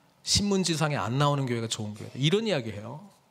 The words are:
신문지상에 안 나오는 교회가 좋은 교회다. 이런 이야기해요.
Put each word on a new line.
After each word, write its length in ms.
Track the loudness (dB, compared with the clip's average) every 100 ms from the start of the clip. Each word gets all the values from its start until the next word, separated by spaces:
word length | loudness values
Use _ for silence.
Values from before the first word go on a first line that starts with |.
| _ _
신문지상에 720 | -2 0 2 2 2 2 2 2
안 240 | 0 2
나오는 260 | 2 2 0
교회가 220 | -2 -2
좋은 260 | -4 -6
교회다. 200 | -8 -12 -2
이런 320 | 2 2 2
이야기해요. 600 | 0 -2 -8 -10 -12 -16 -20 _